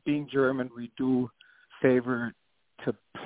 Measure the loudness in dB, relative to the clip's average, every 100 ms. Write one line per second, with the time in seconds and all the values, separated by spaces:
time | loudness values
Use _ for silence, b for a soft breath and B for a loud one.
0 | -4 -2 -2 0 2 0 -6 -10 -14 -4
1 | 0 0 0 -8 b b b 0 4 4
2 | 2 -4 -4 -10 _ _ _ -6 -6 -6
3 | _ -16